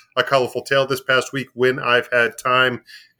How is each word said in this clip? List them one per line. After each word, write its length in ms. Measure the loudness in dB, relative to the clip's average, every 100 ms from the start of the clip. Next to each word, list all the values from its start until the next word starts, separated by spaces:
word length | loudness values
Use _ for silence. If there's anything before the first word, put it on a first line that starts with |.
| _ -4
A 60 |
Colorful 400 | 0 0 0 -4
Tale 240 | -2 -2 0
this 140 | -4
past 320 | 0 0 0
week 160 | -6 -8
when 280 | 0 0 0
I've 280 | 0 0 0
had 260 | 0 0 -2
time. 460 | 0 2 2 0 -10 -20 -20 -4